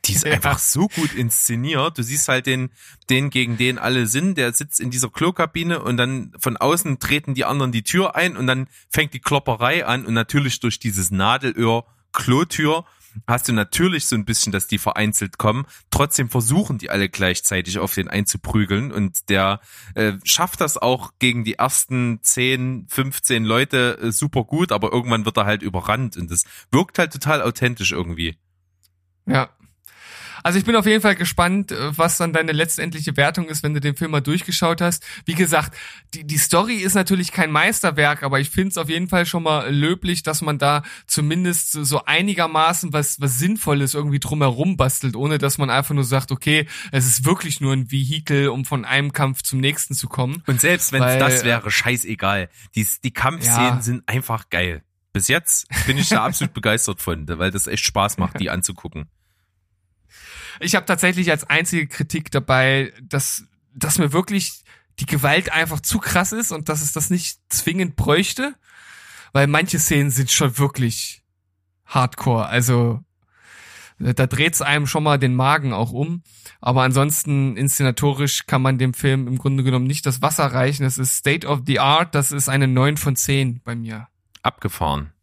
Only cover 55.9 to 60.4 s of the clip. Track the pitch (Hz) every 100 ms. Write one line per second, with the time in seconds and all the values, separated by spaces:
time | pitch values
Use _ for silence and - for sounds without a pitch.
55.9 | 135 175 220 113 - 143 - 107 110 -
56.9 | 95 - 80 76 85 92 98 - - -
57.9 | - 101 - 90 - 82 82 - 90 82
58.9 | 78 76 _ _ _ _ _ _ _ _
59.9 | _ _ - - -